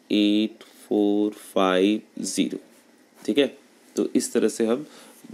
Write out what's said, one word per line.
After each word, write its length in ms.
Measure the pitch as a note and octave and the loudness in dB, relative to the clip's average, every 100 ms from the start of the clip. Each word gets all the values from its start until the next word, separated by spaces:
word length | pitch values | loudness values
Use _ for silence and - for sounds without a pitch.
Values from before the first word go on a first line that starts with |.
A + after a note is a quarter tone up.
| - | -2
एट 520 | G#2+ G#2 G#2 G#2+ - | 2 2 2 0 -6
फ़ोर 680 | - - - G#2 G#2 G2+ G#2 | -20 -18 -4 0 2 2 0
फ़ाइव 680 | - - A2 F#2+ F#2 G2 G#2+ - - | -4 -6 -2 2 2 2 0 -6 -12
ज़ीरो। 400 | F#2+ - E2+ - - - _ _ _ _ - | -8 -2 -2 -4 -14 -20 _ _ _ _ -4
ठीक 120 | A2 | 0
है, 200 | C3 - _ _ _ - | 0 -2 _ _ _ -6
तो 140 | - - | -2 -2
इस 180 | - | -2
तरह 140 | A#2+ A2 | -2 -2
से 180 | - A2+ | -2 -2
हम 200 | A2 D3+ - - - - | -2 -6 -18 -20 -20 -6